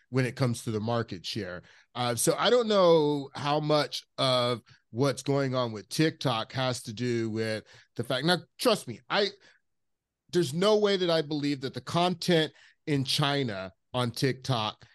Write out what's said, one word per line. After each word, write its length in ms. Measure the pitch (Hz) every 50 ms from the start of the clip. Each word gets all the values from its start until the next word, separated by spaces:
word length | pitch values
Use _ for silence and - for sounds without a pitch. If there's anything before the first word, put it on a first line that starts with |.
| _ _
when 160 | 123 127 127
it 100 | 120 127
comes 260 | - 139 123 117 - -
to 80 | 120
the 100 | 110 107
market 440 | 104 113 120 117 110 - 104 87 80
share. 380 | - - 113 98 90 90 87 - - - _ _ _ -
Uh, 200 | 127 123 123 120
so 200 | 117 - 165 147 139
I 120 | 156 196
don't 180 | 233 247 233 214
know 600 | 214 196 180 170 165 160 147 147 147 143 135 - -
how 260 | - 131 147 147 151
much 440 | 151 151 151 151 139 123 - - - _ _ -
of 420 | 135 131 127 123 123 120 123 110 - - - _ _ _
what's 320 | - 113 135 139 127 - -
going 320 | 143 139 139 139 131 127
on 180 | 127 123 117 110
with 160 | 104 98 -
TikTok 640 | - - 156 160 160 - - 139 120 110 110 - -
has 300 | 135 131 127 123 - -
to 100 | - 110
do 380 | 101 123 123 120 117 113 113
with 340 | 107 110 113 110 110 110 - - - - - _ _
the 80 | - 113
fact. 220 | - 135 127 139
Now, 120 | 170 180 165 - - _ -
trust 300 | - 254 214 170 - 131
me, 120 | 110 95 - -
I, 200 | 156 190 208 196 - - _ - _ _ _ _ _ _ _ _ _ _ _ _ _ _ _ _ -
there's 200 | 175 175 127 135
no 240 | 170 190 214 214
way 200 | 208 208 202 202
that 120 | 190 180 170
I 140 | 165 160 156
believe 380 | 147 156 147 143 143 143 135
that 120 | 131 127 -
the 80 | 127
content 720 | - - - 170 175 180 180 175 - - 175 160 156 143 - _ - - _ _ _
in 180 | - 147 139 131
China 680 | 135 - - 147 139 143 139 135 117 101 95 95 92 - _ _ _ -
on 160 | 127 123 120
TikTok 720 | 113 - - 131 123 131 127 - 131 113 107 107 - - - -